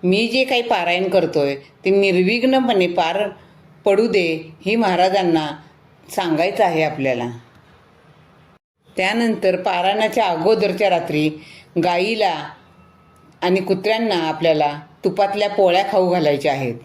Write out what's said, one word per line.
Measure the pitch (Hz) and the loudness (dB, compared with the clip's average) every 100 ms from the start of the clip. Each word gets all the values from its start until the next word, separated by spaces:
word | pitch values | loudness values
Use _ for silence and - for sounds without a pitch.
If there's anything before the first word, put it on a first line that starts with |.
"मी | 180 190 226 | 2 0 0
जे | 247 | 0
काही | 254 254 | 0 -2
पारायण | 233 214 175 175 190 | 0 -2 0 0 0
करतोय, | 185 160 160 139 | 0 0 0 -2
ते | 139 - _ 190 | -4 -12 _ 0
निर्विघ्नपणे | 196 196 180 185 233 254 262 247 208 180 | 2 2 2 2 2 2 2 2 2 0
पार | 175 165 185 202 - - - - - | 0 -2 0 -4 -6 -20 -20 -20 -6
पडू | - 196 226 | 0 2 2
दे," | 190 170 160 160 - 190 | 0 0 -4 -8 -10 -4
हे | 226 | 0
महाराजांना | 214 175 185 196 180 165 151 143 - - _ _ - - | 0 2 2 2 2 0 -2 -8 -16 -20 _ _ -10 -6
सांगायचं | 180 156 180 190 | -2 0 0 2
आहे | 196 160 | 2 2
आपल्याला. | 156 139 135 120 120 120 - _ _ - _ _ _ _ _ _ _ _ _ _ _ - | -2 -2 -2 -2 -4 -10 -18 _ _ -20 _ _ _ _ _ _ _ _ _ _ _ -4
त्यानंतर | 185 220 233 202 190 180 | -2 0 -2 0 0 0
पारायणाच्या | 208 180 180 208 220 214 208 | -2 0 0 0 0 0 0
अगोदरच्या | 165 170 220 202 180 202 | 0 0 2 0 0 2
रात्री | 175 165 151 156 156 - - - 175 | 2 0 -2 -2 -4 -18 -20 -8 -2
गाईला | 170 175 196 220 202 160 147 - _ _ - _ _ _ _ _ | 0 0 -2 0 -2 -2 -10 -16 _ _ -20 _ _ _ _ _
आणि | 180 185 | -2 0
कुत्र्यांना | 185 190 196 220 226 | 0 -2 0 -2 0
आपल्याला | 185 160 151 165 156 147 147 - - | -2 -2 -2 0 2 0 -4 -14 -6
तुपातल्या | 190 180 202 202 202 | -4 0 -2 0 -2
पोळ्या | 202 190 175 196 | 2 2 4 2
खाऊ | 202 185 | 0 2
घालायच्या | 175 151 143 143 | 2 0 0 -2
आहेत. | 139 127 117 | -2 -4 -8